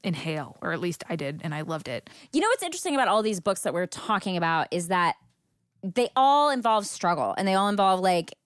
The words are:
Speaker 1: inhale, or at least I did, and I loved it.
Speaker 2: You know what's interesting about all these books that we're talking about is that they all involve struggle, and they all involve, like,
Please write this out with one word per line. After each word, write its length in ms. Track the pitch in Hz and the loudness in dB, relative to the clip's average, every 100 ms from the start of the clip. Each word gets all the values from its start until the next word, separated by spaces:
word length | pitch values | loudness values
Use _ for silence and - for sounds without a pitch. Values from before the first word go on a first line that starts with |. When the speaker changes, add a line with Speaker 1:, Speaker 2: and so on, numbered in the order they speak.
| 196 | -4
Speaker 1:
inhale, 520 | 156 160 156 143 - | -4 -4 -6 -8 -10
or 120 | - | -6
at 80 | 165 | -4
least 200 | 175 160 - | -4 -6 -8
I 80 | 165 | -6
did, 240 | 143 156 165 | -6 -8 -6
and 100 | 151 | -6
I 60 | |
loved 260 | 160 160 - | -6 -6 -6
it. 220 | 120 - - - | -10 -10 -20 -6
Speaker 2:
You 80 | 302 | -2
know 60 | 427 | 0
what's 160 | - | 0
interesting 300 | 359 349 359 | -2 -6 -2
about 140 | 277 220 | 0 2
all 160 | 214 | 2
these 160 | 220 190 | 2 -2
books 220 | 202 190 | -2 -2
that 120 | 180 | -2
we're 120 | 170 180 | -4 -4
talking 500 | - - 202 196 180 | -6 -2 -2 -2 -2
about 320 | 165 160 - | 0 0 0
is 200 | 175 175 | -4 0
that 260 | 185 170 - _ _ _ _ _ _ | 2 2 0 _ _ _ _ _ _
they 280 | 190 247 240 262 | -6 -2 0 4
all 320 | 269 285 294 | 6 6 4
involve 360 | 262 226 214 202 | 2 2 2 0
struggle, 460 | - 175 160 104 - | -2 0 2 0 0
and 100 | 196 | 2
they 60 | |
all 160 | 190 202 | 2 2
involve, 320 | 202 196 190 | 4 4 4
like, 320 | 185 175 170 - | 4 2 -2 -10